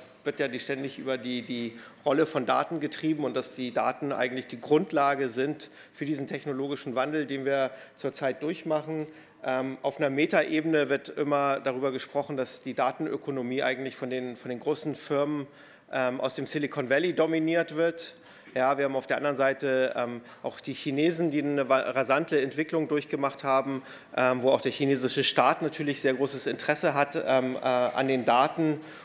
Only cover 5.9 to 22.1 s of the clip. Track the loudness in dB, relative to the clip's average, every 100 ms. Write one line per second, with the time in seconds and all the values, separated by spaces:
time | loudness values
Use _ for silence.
5.9 | -8 -4 -4 -4 -6 -4 -4 -4 -4 -2
6.9 | -2 0 -2 -2 -2 0 2 0 -4 -18
7.9 | -8 -6 -2 -2 -2 -4 -4 -2 -2 -2
8.9 | -6 -8 -12 -20 -8 -2 -2 -2 -4 -4
9.9 | 0 0 2 2 2 2 0 2 2 4
10.9 | 0 -2 -4 0 2 2 0 -2 -2 -2
11.9 | -2 -4 -4 -2 -4 -4 -6 -6 0 0
12.9 | 0 -2 -4 -4 -4 -2 0 0 -2 -6
13.9 | -6 -6 -4 -6 -8 -8 -4 -2 -2 -4
14.9 | -6 -2 0 2 -2 -6 -14 -20 -20 -6
15.9 | -2 0 0 -2 -4 -4 -2 -2 -2 0
16.9 | 2 2 2 2 2 2 2 0 0 0
17.9 | 0 -10 -14 -20 -20 -6 0 2 2 0
18.9 | -2 -2 0 0 2 2 2 0 2 2
19.9 | 0 -4 -6 -14 -10 -10 -8 -10 -8 -2
20.9 | 2 2 2 0 0 0 0 4 2 2
21.9 | 0 2